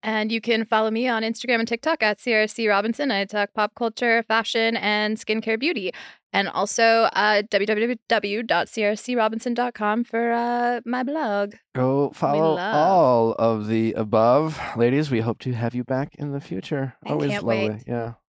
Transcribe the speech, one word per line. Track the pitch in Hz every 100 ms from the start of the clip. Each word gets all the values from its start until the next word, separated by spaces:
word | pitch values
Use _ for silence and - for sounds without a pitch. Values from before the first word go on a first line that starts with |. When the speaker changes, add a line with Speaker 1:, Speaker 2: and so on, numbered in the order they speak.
| 220
Speaker 1:
And | 220 214
you | 226
can | 220 226 226
follow | 220 220
me | 220 254
on | 226
Instagram | 220 233 254 233
and | 226
TikTok | 233 - 320
at | 214 208
C | -
R | 220 214
C | - 226
Robinson. | 202 214 233 285
I | 202
talk | 196 208 202
pop | - 214
culture, | - 233 220 240 233
fashion, | 226 226 220 233 226 226
and | 202 208 214 214
skincare | - 220 220 220
beauty. | 277 311 185 - - - _
And | 190 196
also, | - 202 - 226 226 226
uh, | - 208 208 208
w | 202 208
w | 214 233 247 _
w | 226 208 202
dot | 233 170 -
c | -
r | 208 214
c | - 247
robinson | 220 220 247
dot | 233 247
com | - 214 220
for, | 233 226 233
uh, | 233 240 240 240 240
my | 233 247
blog. | 254 302 269 202 202 208 _
Speaker 2:
Go | 131 127 139 139
Speaker 3:
We |
Speaker 2:
follow | - 147 147 160 160
Speaker 3:
love. | 185
Speaker 2:
all | 151 165 190 143 123 113 -
of | 113 110 107
the | 113 113
above. | - 110 107 113 131 160 151 - 113
Ladies, | 120 135 151
we | 123
hope | 113 110
to | -
have | 120 117
you | 123
back | 123 131 143 -
in | 147
the | 139
future. | - 180 - 143 135 - -
Speaker 1:
I |
Speaker 2:
Always | 147 147
Speaker 1:
can't | - -
Speaker 2:
lovely. | 113 107
Speaker 1:
wait. | 107 -
Speaker 2:
Yeah. | 120 113 117